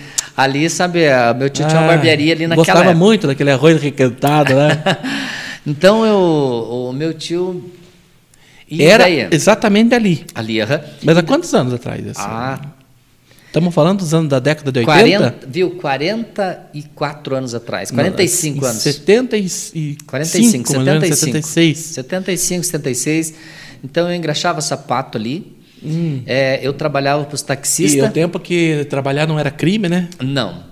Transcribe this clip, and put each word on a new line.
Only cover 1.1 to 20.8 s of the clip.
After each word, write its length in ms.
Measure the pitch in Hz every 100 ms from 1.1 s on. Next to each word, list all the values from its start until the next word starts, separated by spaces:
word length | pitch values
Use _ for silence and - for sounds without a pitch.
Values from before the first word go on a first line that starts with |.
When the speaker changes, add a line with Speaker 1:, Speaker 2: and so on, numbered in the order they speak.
| 131 117
Speaker 1:
meu 160 | 123 139
tio 160 | 139 151
tinha 140 | 160
uma 40 | 160
Speaker 2:
Ah, 40 | 165
Speaker 1:
barbearia 360 | 143 147 151
ali 140 | 160 165
naquela 100 | 165
Speaker 2:
gostava 240 | 160 175
Speaker 1:
época. 140 | 185
Speaker 2:
muito 320 | 165 196 220 143
daquele 240 | 139 143
arroz 300 | 131 156 156
requentado, 720 | 143 139 131 117 139 151 135
né? 280 | 131 147 156
Speaker 1:
<laughs> 840 | 190 - 262 285 - - - - 147
Então, 380 | 147 185 220
eu, 840 | 220 202 180 156 135 120 110 123 127
o 40 |
meu 220 | 131 160
tio... 560 | 160 - 170 180 180 - - - _ _ _ _ _ _ - -
E 140 | 151
Speaker 2:
Era 220 | 147 220
Speaker 1:
daí? 240 | 185 156 101
Speaker 2:
exatamente 640 | 151 151 214 214 202 233
ali. 300 | 247 208 156 -
Speaker 1:
Ali, 260 | 120 110 110
aham. 200 | 107 151 - -
Speaker 2:
Mas 120 | 147 165
há 40 |
Speaker 1:
E 20 |
Speaker 2:
quantos 320 | 165 285 349
anos 180 | 240 127
atrás, 260 | 123 - 113
assim? 160 | 107 104
Speaker 1:
Ah. 380 | 101 113 127 135 147 - _ _ _ _ _ _ -
Speaker 2:
Tamo 180 | 156 175
falando 280 | 175 160 202
dos 140 | 170
anos 140 | 160 160
da 100 | 135
década 320 | 135 151 139
de 80 | 127
oitenta? 180 | 117 123
Speaker 1:
Quarenta, 360 | 156 196 127 - 135
viu? 240 | 156 175
Quarenta 920 | - 147 135 160 226 214 - 190 - -
e 80 | 151
quatro 540 | 143 - 147 151 139 135
anos 180 | 127
atrás. 360 | 117 - 101 98
Speaker 2:
Não, 40 | 123
Speaker 1:
Quarenta 240 | 165 190
e 60 | 170
cinco 360 | - 156 139
Speaker 2:
em 40 | 131
Speaker 1:
anos. 140 | 110
Speaker 2:
setenta 540 | 147 139 - 220 254 220
e, 100 | 185 - -
e 240 | 165 151 147 -
Speaker 1:
Quarenta 320 | 131 160 185
e 40 |
cinco, 80 | 233
Speaker 2:
cinco, 220 | 143 117
mais 160 | 139